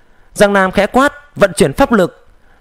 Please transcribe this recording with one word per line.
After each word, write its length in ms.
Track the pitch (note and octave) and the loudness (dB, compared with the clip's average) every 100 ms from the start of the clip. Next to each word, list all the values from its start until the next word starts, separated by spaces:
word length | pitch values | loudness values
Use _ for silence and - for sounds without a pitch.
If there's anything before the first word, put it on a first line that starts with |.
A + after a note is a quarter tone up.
| _ _ _ | _ _ _
Giang 180 | - G3+ | -2 0
Nam 180 | G3+ F#3+ | 2 0
khẽ 160 | F3+ G#3 | -2 -2
quát, 500 | B3 C#4+ - - - | 0 0 -4 -16 -2
vận 160 | G3 E3 | -2 0
chuyển 160 | E3 | -2
pháp 200 | - C4+ | 0 0
lực, 340 | A3+ F3 - _ _ _ _ | 0 -2 -6 _ _ _ _